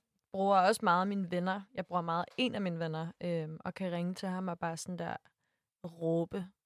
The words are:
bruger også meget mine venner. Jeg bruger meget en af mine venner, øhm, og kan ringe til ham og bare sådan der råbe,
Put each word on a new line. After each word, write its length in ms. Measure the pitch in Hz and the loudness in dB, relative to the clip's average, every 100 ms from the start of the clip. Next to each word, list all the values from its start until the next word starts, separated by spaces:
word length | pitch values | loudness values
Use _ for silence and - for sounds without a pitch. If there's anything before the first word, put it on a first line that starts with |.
| _ _ _ | _ _ _
bruger 260 | 190 196 196 | 0 4 6
også 220 | 185 196 | 6 6
meget 240 | 202 175 196 | 4 4 4
mine 240 | 202 175 | 0 -2
venner. 300 | 180 185 196 196 - | 0 0 -2 -6 -8
Jeg 100 | 180 | -4
bruger 160 | 175 | -2
meget 240 | 170 165 - - | 0 -2 -2 0
en 180 | 254 220 | 0 0
af 60 | |
mine 180 | 185 165 | -2 -2
venner, 280 | 165 160 165 - | -4 -4 -6 -6
øhm, 340 | 175 165 156 156 185 | -2 -2 -4 -8 -8
og 80 | |
kan 180 | - 185 | -6 -4
ringe 220 | 170 175 | -2 -2
til 140 | 185 190 | -4 -4
ham 180 | 185 185 | -4 -4
og 120 | 170 | -4
bare 180 | 170 165 | -4 -6
sådan 220 | - 175 | -8 -6
der 160 | 170 - _ _ _ _ _ _ 175 | -6 -6 _ _ _ _ _ _ -14
råbe, 600 | 170 165 165 170 196 185 _ | -4 2 2 0 -4 -8 _